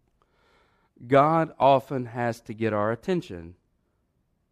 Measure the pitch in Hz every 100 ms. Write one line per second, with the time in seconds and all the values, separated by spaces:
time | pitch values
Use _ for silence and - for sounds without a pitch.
0 | _ _ _ _ _ _ _ _ _ _
1 | 120 135 147 165 156 - 131 135 - 135
2 | 120 123 120 117 - 107 113 104 104 117
3 | - 180 - 90 85 90 _ _ _ _
4 | _ _ _ _ _